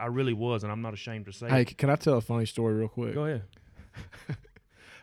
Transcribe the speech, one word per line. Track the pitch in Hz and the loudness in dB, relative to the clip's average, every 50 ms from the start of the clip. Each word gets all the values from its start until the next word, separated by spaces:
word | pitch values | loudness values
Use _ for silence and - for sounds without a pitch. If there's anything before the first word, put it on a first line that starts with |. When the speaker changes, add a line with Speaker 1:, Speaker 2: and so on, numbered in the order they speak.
| 113 | -4
Speaker 1:
I | 120 | -2
really | 120 131 135 127 117 | 0 0 2 0 0
was, | 104 117 120 120 107 104 | 0 0 0 0 0 -2
and | 104 | -4
I'm | 104 110 117 | -4 -4 -6
not | 113 104 | -6 -8
ashamed | 98 - 120 113 110 101 | -8 -10 -8 -8 -10 -10
to | 101 98 | -12 -12
say | - 117 120 | -10 0 2
Speaker 2:
Hey, | 131 131 123 | 4 4 4
Speaker 1:
it. | - | 2
Speaker 2:
c-, | - | 2
can | - - 139 | 0 2 4
I | 143 | 4
tell | 151 - 160 139 120 | 4 4 4 4 4
a | |
funny | 110 - 117 117 113 | 2 2 0 0 0
story | 107 - - 117 113 107 | 0 0 0 2 2 2
real | 107 110 104 | 2 0 -2
quick? | - 123 117 113 110 | -2 -4 -4 -2 -2
Speaker 1:
Go | 147 151 | -2 -2
ahead. | 156 151 117 98 - | -2 -2 -4 -6 -10
Speaker 2:
<laughs> | - - - - - - - - - - - - - - - - 139 - - - _ - _ _ _ _ - - - - | -16 -20 -20 -20 -20 -20 -20 -18 -16 -16 -16 -16 -18 -18 -10 -10 -10 -10 -10 -20 _ -20 _ _ _ _ -20 -20 -20 -20